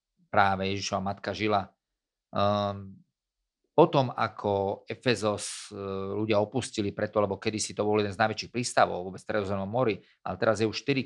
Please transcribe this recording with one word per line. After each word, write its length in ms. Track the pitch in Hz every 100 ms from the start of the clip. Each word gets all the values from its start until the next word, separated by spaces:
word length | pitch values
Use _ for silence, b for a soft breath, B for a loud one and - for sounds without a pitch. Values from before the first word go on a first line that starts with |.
| _ _ _
práve 400 | 104 98 95 95
Ježišova 320 | 101 98 98
matka 320 | 95 101 -
žila. 320 | 92 107 104 92 _ _ _ _ _ _
Ehm, 640 | - 101 104 101 98 98 95 _ _ _ _ _ _ _
potom, 400 | - 170 156 127
ako 720 | - 110 - 107 98 98 104 -
Efezos, 880 | 113 127 107 107 101 - - -
e, 20 | 101 98 98 98
ľudia 240 | 101 110 104
opustili 560 | 107 127 - - 101
preto, 240 | - 104 107
lebo 160 | 101
kedysi 400 | 98 113 104 -
to 80 | 101
bol 160 | 104 107
jeden 160 | 104
z 60 | 92
najväčších 320 | 110 107 90
prístavov 480 | 120 120 - 92 90 95
vôbec 80 | 95
v 80 | -
Stredozemnom 400 | 107 95 98 95
mori, 320 | 120 120 98 b b
ale 160 | - 90
teraz 240 | 113 104
je 80 | 110
už 80 | -
štyri 240 | - 135